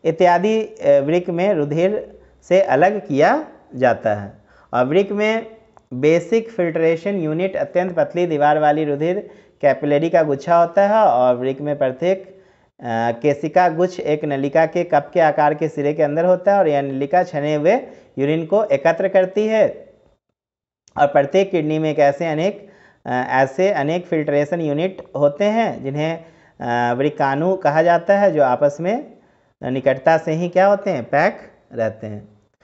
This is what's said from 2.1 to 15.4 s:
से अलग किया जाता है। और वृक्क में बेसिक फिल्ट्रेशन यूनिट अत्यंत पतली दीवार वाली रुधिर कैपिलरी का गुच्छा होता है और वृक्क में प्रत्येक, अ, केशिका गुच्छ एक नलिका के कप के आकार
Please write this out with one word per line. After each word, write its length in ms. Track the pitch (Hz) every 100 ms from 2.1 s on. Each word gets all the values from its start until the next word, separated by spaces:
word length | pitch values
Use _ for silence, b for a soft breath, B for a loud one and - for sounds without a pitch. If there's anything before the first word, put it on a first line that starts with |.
| - b b
से 200 | - 185
अलग 460 | 190 131 185 208 -
किया 380 | 139 170 294 302 - _
जाता 400 | 123 127 113 110
है। 300 | 104 98 - b b b
और 100 | 120 127
वृक्क 260 | 175 196
में 440 | 208 214 226 220 - _ _ -
बेसिक 560 | 127 147 170 170 226 226
फिल्ट्रेशन 600 | - 170 160 165 165 202
यूनिट 460 | 202 156 156 190 190
अत्यंत 400 | 139 180 185 165
पतली 300 | 147 170 175
दीवार 320 | 147 147 151
वाली 260 | 151 151
रुधिर 460 | 147 143 160 196 - B B -
कैपिलरी 500 | 143 135 147 147 165
का 120 | 170
गुच्छा 340 | 151 143 170 170
होता 320 | 170 196 202
है 60 |
और 420 | 220 196 123 127 123
वृक्क 240 | 131 139
में 180 | 147 147
प्रत्येक, 640 | 135 127 175 190 - b b b b _
अ, 320 | 127 113 117 117
केशिका 460 | 151 143 160 180 180
गुच्छ 320 | 160 180 -
एक 240 | - 151
नलिका 420 | 156 135 143 160 160
के 180 | 175
कप 260 | 175 147 143
के 60 | 175
आकार 340 | 156 147